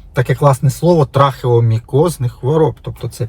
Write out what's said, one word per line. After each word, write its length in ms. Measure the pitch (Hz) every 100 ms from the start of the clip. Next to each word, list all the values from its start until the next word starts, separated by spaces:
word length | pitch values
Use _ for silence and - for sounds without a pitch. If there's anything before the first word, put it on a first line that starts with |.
| -
таке 220 | 147 127
класне 360 | 131 143 131 135
слово, 360 | - 165 170 135
трахеомікозних 1300 | 143 139 131 127 117 117 113 - 131 170 - 120
хвороб. 420 | - 123 160 143 117
Тобто 260 | - 113 117
це 200 | -